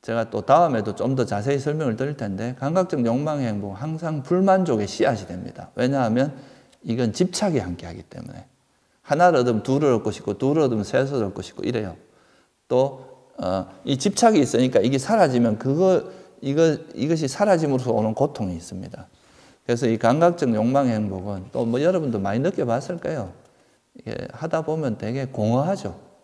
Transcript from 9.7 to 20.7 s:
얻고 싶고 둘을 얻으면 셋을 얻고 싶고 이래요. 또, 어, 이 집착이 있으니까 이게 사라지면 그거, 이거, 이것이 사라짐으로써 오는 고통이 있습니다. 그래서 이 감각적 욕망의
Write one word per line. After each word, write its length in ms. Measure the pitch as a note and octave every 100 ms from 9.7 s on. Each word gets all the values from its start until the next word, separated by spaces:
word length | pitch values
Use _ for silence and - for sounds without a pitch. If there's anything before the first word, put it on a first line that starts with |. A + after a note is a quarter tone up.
| C3+ D3
얻고 180 | A#2 -
싶고 280 | G2+ - G2+
둘을 240 | C3 D3+
얻으면 220 | C#3+ A2+
셋을 380 | G2 B2+ C#3 C#3
얻고 200 | G2+ -
싶고 220 | F#2+ -
이래요. 320 | - A#2+ G2+ E2 _ _ _ _ _ _ _
또, 420 | B2 C3+ C3+ - - _ -
어, 280 | F#2 F#2+ F2+ -
이 120 | - C3+
집착이 420 | G#3 G3 A3+ G#3+
있으니까 400 | B2+ A2+ B2+ B2
이게 180 | G#2+ C3+
사라지면 600 | C3+ A3 E3 B2 A#2+ G#2+
그거, 520 | C3 C#3+ F#3+ F3+ - - - -
이거, 360 | C#3 C#3+ E3 D3 -
이것이 340 | - C#3 E3 C#3+
사라짐으로써 640 | - G#3 F3+ D#3 C3 B2
오는 220 | A2+ A2
고통이 400 | A2 C#3+ - G2+
있습니다. 520 | E2+ - F#2+ F#2+ - F#2 _ _ _ - _
그래서 220 | - A#2+ B2
이 100 | A2+
감각적 580 | A#2 C#3+ F3 E3+ C3+
욕망의 400 | A2 A2+